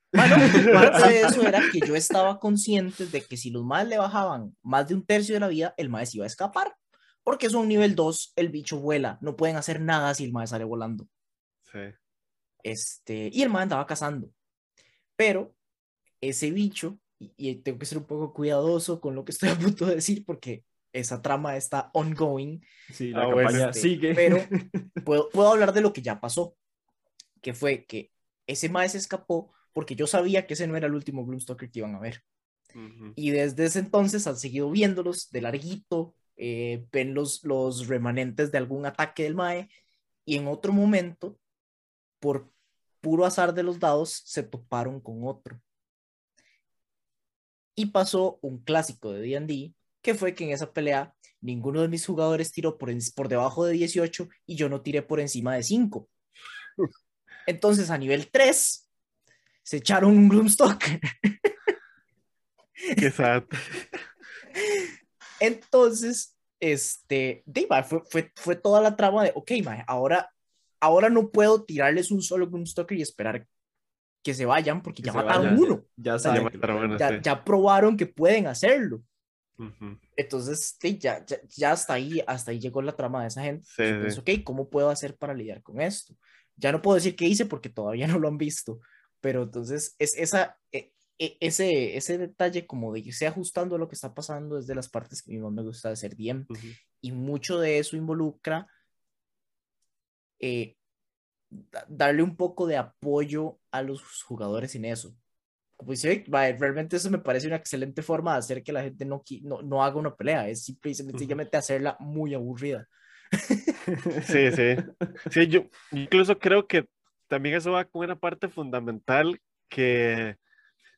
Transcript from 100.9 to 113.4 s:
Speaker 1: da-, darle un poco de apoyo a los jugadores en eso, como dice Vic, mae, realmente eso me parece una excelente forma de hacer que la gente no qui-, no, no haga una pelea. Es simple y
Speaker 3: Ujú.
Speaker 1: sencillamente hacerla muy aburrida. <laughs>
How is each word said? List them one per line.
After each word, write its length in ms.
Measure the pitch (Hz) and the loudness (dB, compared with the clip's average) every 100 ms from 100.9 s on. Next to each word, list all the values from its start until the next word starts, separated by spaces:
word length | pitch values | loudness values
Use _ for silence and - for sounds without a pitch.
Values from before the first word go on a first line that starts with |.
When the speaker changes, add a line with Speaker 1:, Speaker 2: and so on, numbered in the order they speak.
| _ _ _ _ _ _ | _ _ _ _ _ _
Speaker 1:
da-, 360 | - - - - | -20 -18 -18 -12
darle 340 | 147 143 143 | 0 2 2
un 120 | 175 165 | 0 -2
poco 280 | 180 180 170 | -4 -2 -2
de 100 | 147 | -2
apoyo 800 | 120 _ 143 147 147 151 156 - _ | -4 _ -2 -2 -2 -4 -6 -10 _
a 100 | 131 | -8
los 400 | 135 135 - - | -6 -10 -14 -18
jugadores 520 | - 113 104 110 131 131 | -14 -8 -6 -6 -6 -8
en 100 | 110 | -8
eso, 300 | 117 90 - _ _ _ _ _ - | -10 -12 -20 _ _ _ _ _ -16
como 120 | 127 | -10
dice 180 | 131 156 | -4 -2
Vic, 180 | 202 - | -2 0
mae, 300 | 139 131 123 | 0 2 0
realmente 400 | 139 143 160 180 | -2 -2 -4 -4
eso 120 | 190 | -2
me 100 | 196 | -2
parece 280 | - 127 156 | 0 -2 -2
una 80 | 160 | -6
excelente 460 | - 135 135 147 | -6 -8 -8 -8
forma 320 | 156 160 165 | -4 -4 -2
de 60 | 139 | -2
hacer 240 | 113 127 | -4 -8
que 100 | 123 | -6
la 100 | 147 | -6
gente 220 | 135 101 135 | -6 -10 -10
no 180 | 139 | -10
qui-, 180 | - 123 | -12 -16
no, 180 | 143 127 | -12 -10
no 200 | 143 139 | -4 0
haga 140 | 139 143 | 0 0
una 180 | 156 | -6
pelea. 360 | - 147 156 104 | -4 -2 -2 -2
Es 160 | 113 - | -8 -12
simple 260 | - 151 | -10 -8
y 20 | |
Speaker 3:
Ujú. 180 | 139 135 | -8 -10
Speaker 1:
sencillamente 440 | 131 135 143 143 156 | -8 -6 -6 -4 -4
hacerla 400 | 139 135 139 - | -2 -2 -4 -6
muy 320 | 147 151 151 | -8 -6 -6
aburrida. 520 | 135 120 123 143 120 113 _ _ - - | -6 -8 -8 -8 -8 -12 _ _ -20 -6
<laughs> 920 | 196 | -4